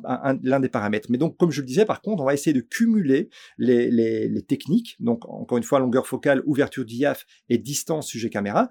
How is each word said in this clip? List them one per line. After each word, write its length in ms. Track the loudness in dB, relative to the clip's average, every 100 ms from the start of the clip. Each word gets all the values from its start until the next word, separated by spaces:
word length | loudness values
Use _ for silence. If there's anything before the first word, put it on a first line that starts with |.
un, 280 | -2 -4 -2
un, 40 | -2
l'un 180 | 2 2
des 80 | 2
paramètres. 400 | -2 -2 -2 0
Mais 60 | 0
donc, 220 | 0 2
comme 120 | 0
je 120 | 0
le 40 | -2
disais, 200 | 0 0
par 160 | 0
contre, 200 | -4 -2
on 40 | 0
va 80 |
essayer 180 | 0 2
de 80 | 0
cumuler 680 | -2 0 2 2 4 2 0 -10 -16 -2
les, 340 | 2 4 4
les, 380 | 2 2 0 -2
les 140 | -4
techniques. 540 | -2 -4 0 -2 -2 -6
Donc, 260 | -2 -2 -4
encore 300 | -12 -4 -4
une 80 |
fois, 140 | 2 0
longueur 280 | 2 0 -2
focale, 360 | -2 0 2
ouverture 400 | 2 0 0 -2
diaph 400 | -8 -2 -2 -2 -10 _ -2
et 80 | -2
distance 500 | -2 -8 -4 -6 -6
sujet 220 | -6 -4
caméra 400 | -4 -2 0 -2